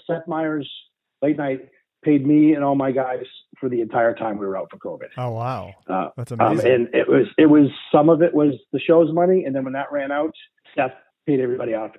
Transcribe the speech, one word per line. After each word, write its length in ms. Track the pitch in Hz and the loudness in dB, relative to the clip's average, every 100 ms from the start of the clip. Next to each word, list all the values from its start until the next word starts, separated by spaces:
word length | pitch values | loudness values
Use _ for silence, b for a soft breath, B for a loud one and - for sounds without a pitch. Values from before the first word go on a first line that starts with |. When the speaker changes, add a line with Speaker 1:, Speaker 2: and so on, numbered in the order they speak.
| - | -8
Speaker 1:
Seth 200 | 165 165 | -8 -6
Meyers 420 | 160 160 151 131 - _ _ _ _ | -6 -6 -6 -10 -16 _ _ _ _
Late 160 | 143 151 | -4 -2
Night 320 | 143 131 - _ _ _ | -4 -6 -10 _ _ _
paid 220 | 160 147 135 | 0 2 4
me 280 | 151 151 | 4 4
and 100 | 151 | 4
all 100 | 143 | 2
my 160 | 139 135 | 0 0
guys 340 | 131 127 127 127 - _ - | -2 -4 -6 -10 -18 _ -8
for 80 | 131 | -4
the 120 | 120 | -4
entire 340 | 110 127 117 | -2 0 0
time 240 | 113 110 104 | 0 -6 -6
we 80 | 98 | -6
were 100 | 95 | -6
out 120 | 85 | -10
for 80 | 101 | -12
covid. 300 | 98 - - - | -14 -12 -14 -10
Speaker 2:
Oh, 140 | 123 | -8
wow. 420 | 113 120 123 92 98 _ | -6 -8 -8 -12 -18 _
Speaker 1:
Uh, 200 | 180 87 - | -6 -6 -10
Speaker 2:
That's 160 | 123 | -12
Speaker 1:
um, 80 | 117 | 0
Speaker 2:
amazing. 320 | 117 110 117 | 2 2 2
Speaker 1:
and 220 | 127 120 | 2 0
it 140 | 131 - | -2 2
was, 180 | 135 123 - | 2 2 4
it 80 | 156 | 6
was, 220 | 151 139 - - | 6 4 0 0
some 160 | 151 151 | 2 4
of 140 | 165 | 4
it 120 | 170 | 2
was 200 | 156 147 127 _ | 2 0 -2 _
the 80 | 135 | -8
show's 320 | - 165 160 | 2 4 4
money, 320 | 160 180 185 | 2 2 2
and 100 | 139 | 0
then 100 | 135 | -6
when 100 | 131 | -6
that 180 | 135 143 | -8 -6
ran 180 | 143 139 | -6 -6
out, 240 | 143 160 - - _ _ - | -4 -6 -8 -20 _ _ -4
Seth 160 | 131 - _ _ - | -4 -6 _ _ -2
paid 140 | 139 | -2
everybody 340 | 127 123 120 | 0 -4 -6
out, 220 | 110 107 | -6 -8